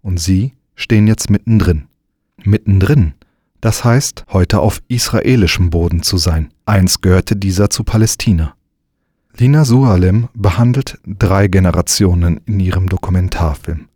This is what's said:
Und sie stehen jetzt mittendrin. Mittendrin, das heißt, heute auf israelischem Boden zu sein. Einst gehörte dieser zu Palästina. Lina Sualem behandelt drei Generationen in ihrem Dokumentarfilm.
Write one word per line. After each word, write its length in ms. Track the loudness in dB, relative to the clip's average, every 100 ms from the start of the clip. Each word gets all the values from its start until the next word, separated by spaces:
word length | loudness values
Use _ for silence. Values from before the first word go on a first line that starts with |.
Und 180 | -6 -6
sie 360 | 0 0 0 _ _
stehen 320 | _ -2 2 2
jetzt 220 | 0 0
mittendrin. 600 | -2 2 0 2 -2 -4 _ _ _ _ _
Mittendrin, 720 | -2 0 2 0 2 2 2 -2 _ _ _ _
das 240 | -4 -2
heißt, 400 | 0 0 0 -10 -4
heute 280 | -2 0 2
auf 200 | 0 -2 -6
israelischem 800 | -4 -2 -2 0 2 2 0 0
Boden 340 | 0 0 -2
zu 140 | -2 -2
sein. 320 | 0 -2 -4 _
Einst 380 | -2 0 0 0
gehörte 340 | 2 0 0 -4
dieser 320 | -2 0 0
zu 160 | -2
Palästina. 680 | -2 0 0 -2 -2 0 -2 -8 _ _ _ _ _ _ _ -2
Lina 280 | 2 2
Sualem 640 | 4 2 4 2 2 0 -2
behandelt 680 | -4 -2 0 0 0 -4 -12
drei 440 | -14 -4 0 2 2
Generationen 920 | 2 2 0 -2 0 2 2 0 -2 -4
in 140 | -2
ihrem 280 | -2 -2 -2
Dokumentarfilm. 1000 | -4 -2 -2 -2 -2 -4 -4 -8 -10 -12